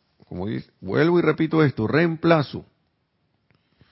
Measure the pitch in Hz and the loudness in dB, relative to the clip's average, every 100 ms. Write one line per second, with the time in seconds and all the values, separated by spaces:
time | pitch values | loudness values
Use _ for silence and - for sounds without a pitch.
0 | _ _ - 90 98 127 - _ 92 117 | _ _ -14 -10 -8 -8 -12 _ -4 0
1 | 165 175 156 156 160 160 147 - 107 143 | 2 2 2 0 0 2 2 2 0 0
2 | 170 160 170 160 131 98 - _ _ _ | 0 0 0 2 0 -8 -14 _ _ _
3 | _ _ _ _ _ _ _ _ _ | _ _ _ _ _ _ _ _ _